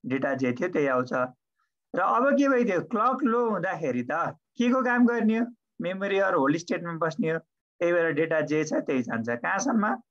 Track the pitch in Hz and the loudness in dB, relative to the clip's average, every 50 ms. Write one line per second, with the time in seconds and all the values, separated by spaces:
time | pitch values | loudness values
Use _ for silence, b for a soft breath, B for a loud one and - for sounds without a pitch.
0 | - 123 127 135 135 143 135 127 131 123 120 123 165 180 175 160 147 139 131 127 | -4 -4 -4 -2 -2 -2 -2 0 0 -2 0 0 -4 -2 0 0 2 2 2 0
1 | 127 127 - 131 127 127 - _ _ _ _ _ _ _ _ _ _ _ - 170 | 0 -2 -2 -2 -2 -4 -6 _ _ _ _ _ _ _ _ _ _ _ -4 -2
2 | 185 - 226 226 247 277 277 - 277 269 262 247 240 196 185 165 - - - 208 | 0 2 2 2 2 2 4 4 4 4 4 2 2 2 0 -2 -2 -2 -2 0
3 | 220 247 262 - - 233 226 240 240 226 214 180 165 190 180 165 160 139 120 123 | 2 2 0 2 0 0 2 2 0 0 0 -2 -2 -4 -6 -4 -4 -2 -2 -2
4 | 120 123 147 165 165 - - _ _ _ _ - 240 247 247 262 247 247 240 247 | -2 -2 -2 -2 -2 -4 -6 _ _ _ _ 0 2 2 2 2 2 2 4 4
5 | 240 233 240 233 214 214 220 226 247 240 - _ _ _ _ _ - 170 185 190 | 4 4 4 2 2 2 2 2 -2 -4 -6 _ _ _ _ _ -6 -6 -4 -4
6 | 196 202 196 190 196 190 185 165 135 135 151 170 - - 180 170 170 170 165 160 | -4 -2 0 2 2 2 2 2 2 2 0 0 -2 -4 -6 -6 -4 -6 -6 -4
7 | 165 160 151 - - 160 160 160 - _ _ _ _ _ _ _ 175 175 175 175 | -4 -4 -2 -2 -2 -2 -2 -4 -6 _ _ _ _ _ _ _ 0 2 2 2
8 | 165 165 156 143 160 160 160 156 151 139 147 156 156 151 - - - - 147 131 | 2 2 2 0 0 0 0 -2 0 0 0 0 0 0 -2 -4 -2 0 -2 -2
9 | 120 - - 113 113 117 120 120 - 170 185 196 - 277 - 220 202 220 381 - | -2 -2 -4 -4 -2 -4 -4 -4 -4 -4 -2 -2 -2 0 0 0 0 0 -2 -4
10 | - _ | -8 _